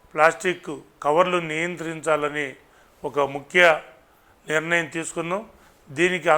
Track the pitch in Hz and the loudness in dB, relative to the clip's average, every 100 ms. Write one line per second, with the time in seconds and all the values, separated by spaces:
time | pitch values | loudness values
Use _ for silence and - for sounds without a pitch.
0 | _ 156 156 160 180 175 - 135 - _ | _ 4 4 4 -4 -4 -8 -12 -14 _
1 | 143 156 180 180 160 156 175 170 165 160 | 0 2 4 2 -2 -4 -4 -6 -8 -6
2 | 151 151 147 147 139 127 _ _ _ _ | -2 0 0 -4 -8 -10 _ _ _ _
3 | 143 131 139 139 - 180 175 156 - - | -6 -2 -2 -4 -4 4 6 4 -2 -20
4 | _ _ _ _ - 156 160 170 156 165 | _ _ _ _ -4 -2 0 -2 -2 -6
5 | 156 180 165 190 220 - - _ _ 139 | -8 -8 -6 -6 -8 -20 -20 _ _ 0
6 | 175 180 160 | 0 2 2